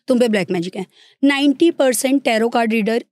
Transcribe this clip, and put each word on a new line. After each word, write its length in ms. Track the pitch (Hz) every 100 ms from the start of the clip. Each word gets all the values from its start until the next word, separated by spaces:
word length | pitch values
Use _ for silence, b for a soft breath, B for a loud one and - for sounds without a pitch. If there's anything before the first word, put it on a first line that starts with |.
| -
तुम 120 | 247
पे 80 | 240
ब्लैक 240 | 208 175
मैजिक 240 | 180 175 208
है। 100 | 180 b b b
नाइंटी 480 | 277 277 285 269 339
परसेंट 520 | 330 269 240 262 269
टैरो 260 | 262 220 233
कार्ड 220 | 240 233
रीडर, 320 | 226 208 233 -